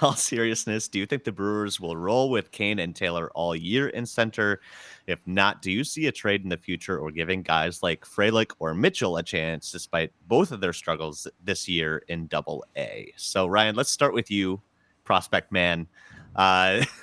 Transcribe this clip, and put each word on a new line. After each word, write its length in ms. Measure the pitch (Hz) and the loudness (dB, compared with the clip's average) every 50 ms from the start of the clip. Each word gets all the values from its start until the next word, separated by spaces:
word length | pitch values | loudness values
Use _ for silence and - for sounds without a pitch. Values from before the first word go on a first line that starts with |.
| 156 | 2
all 120 | 139 139 | 2 2
seriousness, 720 | - - - 127 117 113 113 110 - - 110 107 110 - - | 2 -2 -2 0 0 0 0 0 -2 -2 -2 -4 -4 -4 -2
do 100 | - 98 | -2 -2
you 80 | 98 | -2
think 160 | - 147 135 - | 0 -2 -4 -4
the 80 | 117 | -6
Brewers 480 | 95 90 98 104 104 107 104 101 95 - | -4 -2 -2 0 0 0 -2 -2 -4 -6
will 180 | 90 85 82 | -6 -6 -6
roll 340 | 82 87 95 113 127 135 135 | -4 0 2 4 4 4 4
with 200 | 123 107 - - | 2 0 -2 -4
Kane 300 | - - 104 101 107 101 | -4 -2 0 0 0 0
and 160 | 85 87 82 | -2 -4 -4
Taylor 340 | - 98 87 85 85 82 - - | -2 -2 -2 -2 -2 -4 -4 -4
all 180 | 76 85 85 85 | -4 -2 -2 -2
year 320 | 82 82 87 107 131 143 | -4 -2 0 0 0 0
in 200 | 131 - 117 120 | 0 -2 -6 -8
center? 540 | - - - 113 113 - - 107 104 101 - - - - - - - - - - | -6 -2 0 -2 0 0 0 0 0 0 -2 -4 -18 -20 -20 -20 -20 -20 -16 -6
If 140 | - 87 82 - | -6 -6 -6 -4
not, 380 | 90 92 98 98 101 - - - | -2 2 4 4 4 2 0 -4
do 80 | 95 | -2
you 140 | 92 110 147 | -2 -2 -2
see 240 | - - 156 156 143 | -4 -4 -2 -2 -2
a 40 | - | -2
trade 300 | - - 107 101 101 95 | -2 0 0 0 0 0
in 60 | 95 | -4
the 80 | 87 | -6
future 420 | 82 - - 90 82 - - 92 69 | -6 -6 -6 -8 -6 -4 -6 -6 -4
or 140 | 73 78 76 | -4 -6 -4
giving 320 | 85 82 82 92 95 90 | -4 -2 -2 -2 -4 0
guys 360 | - 80 80 80 87 87 - | 2 2 2 2 0 -2 -2
like 240 | - 87 80 - - | -2 -2 -2 -2 -6
Frelick 460 | - - - 101 110 110 113 113 - - - | -10 -2 2 2 4 4 2 2 0 -4 -6
or 160 | 80 80 80 | -4 -4 -2
Mitchell 420 | 90 123 185 175 - - 92 85 | 2 0 0 0 0 -2 -2 -2
a 60 | 82 85 | -2 -4
chance, 480 | - - 82 80 80 82 76 - - | -4 -4 -4 -2 -2 -4 -6 -8 -12
despite 400 | - 87 - - - 82 82 78 _ _ _ | -12 -12 -10 -4 -2 -2 -2 -2 _ _ _
both 240 | 85 113 143 196 165 | 2 2 2 2 2
of 100 | 135 101 | -2 -4
their 120 | 95 87 82 | -4 -4 -4
struggles 560 | - - - 82 78 80 78 76 - - - - _ 87 | -4 -4 -4 -4 -4 -4 -8 -8 -10 -14 -14 -14 _ -6
this 240 | 95 95 - - - | -6 -4 -4 -4 -2
year 340 | 87 82 80 78 78 76 - - | 0 0 0 0 -2 -4 -6 -6
in 180 | 85 85 82 | -8 -8 -6
Double 380 | 76 80 78 76 - 78 69 - _ - | -4 -4 -4 -4 -4 -8 -10 -10 _ -8
A? 360 | 71 69 55 - 52 - - - | -8 -8 -8 -8 -12 -14 -16 -14
So, 300 | - - - - 98 92 | -12 -8 -4 0 0 2
Ryan, 300 | 87 95 107 107 110 107 | 4 6 6 6 4 4
let's 120 | 113 143 - | 2 0 0
start 240 | - - 143 139 92 | 2 2 2 2 2
with 180 | 117 110 - 101 | 2 0 0 2
you, 280 | 101 95 92 95 104 - _ _ _ _ _ _ _ _ | 2 2 2 0 -4 -6 _ _ _ _ _ _ _ _
prospect 480 | - 101 92 - - - 90 - - 98 | 2 2 2 2 2 0 0 0 0 0
man. 340 | 92 87 87 85 85 82 - _ - - - - - - - - | 2 2 2 2 0 -4 -8 _ -20 -20 -20 -20 -20 -18 -6 2
Uh, 500 | 95 95 95 92 92 92 95 95 113 135 - - - | 4 6 6 6 6 6 4 4 2 0 -2 -4 -14